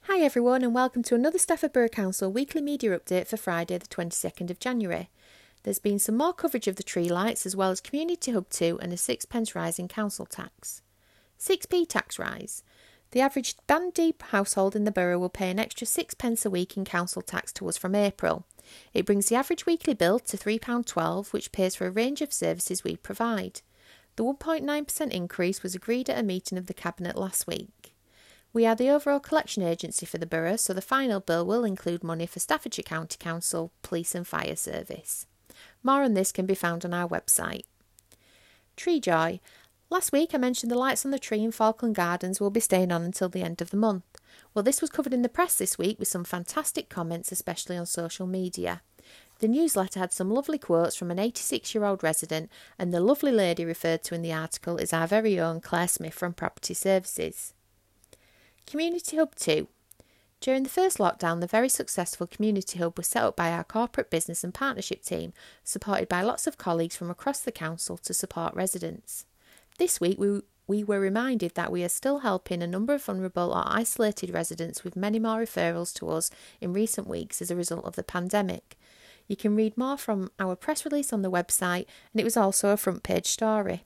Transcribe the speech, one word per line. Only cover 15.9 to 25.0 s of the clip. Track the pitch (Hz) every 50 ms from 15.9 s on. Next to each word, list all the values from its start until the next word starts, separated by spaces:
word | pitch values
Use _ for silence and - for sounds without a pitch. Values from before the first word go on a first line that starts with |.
| - - - - - _ - 240 226 226 -
a | 208
week | 190 180 180 - -
in | 196 190
council | - - 175 180 180 - 180 -
tax | - - - - - -
to | - 190
us | 170 170
from | - - 185 196
April. | 208 208 202 196 - - 82 80 - - _ - - - - - - - _ _
It | - 180
brings | - 202 202 202 -
the | 226
average | 247 277 - 349 - -
weekly | - 339 - - 330 254
bill | - 170 170 202 247
to | - - -
three | 202 - 202 220 220
pound | - - 240 247 233
twelve, | - - 175 165 160 170 190 202 - -
which | - - -
pays | - - 190 185 185
for | - 185
a | 180
range | 185 214 233 262 285 -
of | 302 285
services | - - 175 165 165 175 - - 185 185 -
we | - -
provide. | - - - 196 - 233 233 226 196 185 185 _ - _ _ _ _ _ - - - _ _ _
The | - 226
one | 247 277
point | - - 311 320 311 269
nine | 285 294 302 302
percent | - - -